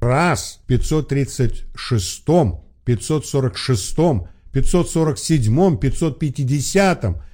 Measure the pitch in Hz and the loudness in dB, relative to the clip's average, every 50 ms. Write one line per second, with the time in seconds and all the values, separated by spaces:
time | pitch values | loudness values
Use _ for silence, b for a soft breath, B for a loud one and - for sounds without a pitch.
0 | - 120 127 147 175 180 139 - - - - - _ - 127 113 - - 165 156 | 0 2 2 2 2 2 0 -2 -4 -8 -14 -10 _ 0 0 0 2 2 0 0
1 | 143 - 139 139 135 127 - - 127 117 - - - - - - - - 123 110 | -2 -2 -2 -2 -2 -2 -2 -2 0 0 -2 -2 -8 -12 -12 -12 -6 -2 -2 -2
2 | 92 - - - - - 160 175 147 98 87 - - - _ _ - 123 120 104 | -2 -4 -8 -6 -2 2 2 4 2 2 -2 -6 -10 -20 _ _ -4 -2 -2 -2
3 | - - 156 151 - - - 139 131 120 - - - - 127 95 - - - - | -2 -2 -4 -4 -4 -2 -2 -2 -2 -2 -2 -4 -2 -2 0 0 -2 -2 -2 0
4 | 160 175 135 98 87 b b b b b b 135 - - - 180 165 - - 165 | 2 2 2 0 -4 b b b b b b 0 2 4 4 2 2 0 0 0
5 | 160 156 135 - - - 160 147 113 107 117 156 190 190 151 98 139 131 - - | 0 0 0 -2 -2 0 2 2 2 2 4 4 4 4 2 2 0 0 0 0
6 | 165 160 - - 165 143 123 - 139 123 143 143 131 - - 196 196 185 170 - | -2 -2 -2 -2 -4 -4 -4 -2 -2 0 0 0 -2 0 2 2 4 4 2 0
7 | - 101 87 - b b | -2 -4 -4 -4 b b